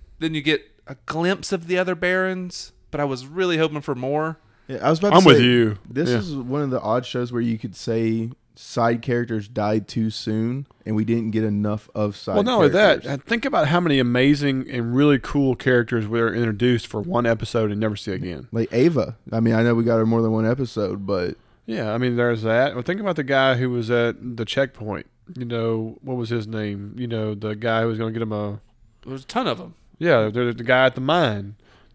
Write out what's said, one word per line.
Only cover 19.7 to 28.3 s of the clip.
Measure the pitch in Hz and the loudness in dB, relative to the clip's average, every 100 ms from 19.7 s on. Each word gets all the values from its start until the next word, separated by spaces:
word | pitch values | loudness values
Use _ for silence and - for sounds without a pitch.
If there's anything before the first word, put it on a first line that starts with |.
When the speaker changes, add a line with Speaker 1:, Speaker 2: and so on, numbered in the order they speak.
Speaker 2:
we | 117 | 2
got | 117 113 | 2 2
her | 110 | 4
more | 113 | 2
than | 113 | 2
one | 110 110 | 2 0
episode, | 123 123 - 98 98 98 | 0 -4 -4 -4 -4 -4
but | 98 90 - _ _ - | -2 -2 -6 _ _ -10
Speaker 3:
Yeah, | 208 110 | -6 -4
I | 113 | -2
mean, | 123 120 | 0 2
there's | 120 113 | 0 0
that. | 110 113 139 | 0 2 2
Well, | 120 | -2
think | 123 190 | -6 -4
about | 208 160 | -4 -4
the | |
guy | 135 135 135 | 0 2 4
who | 123 127 | 2 0
was | 120 113 | -2 0
at | 120 117 - 120 117 | 0 0 -2 -10 -8
the | |
checkpoint. | 110 - 135 - 107 87 - _ - 160 | -4 -2 -2 -4 -10 -8 -10 _ -20 -12
You | |
know, | 120 117 113 113 110 - | -8 -4 -2 -2 -4 -10
what | 131 127 | -8 -6
was | 113 | -4
his | 120 107 | -4 -4
name? | 110 104 101 101 - | -6 -6 -6 -10 -10
You | 123 | -6
know, | 113 107 | -4 -4
the | 104 107 | -4 -6
guy | 107 117 113 | -6 -2 0
who | 113 | 0
was | 110 | -2
gonna | 113 | -4
get | 113 | -4
him | 113 | -4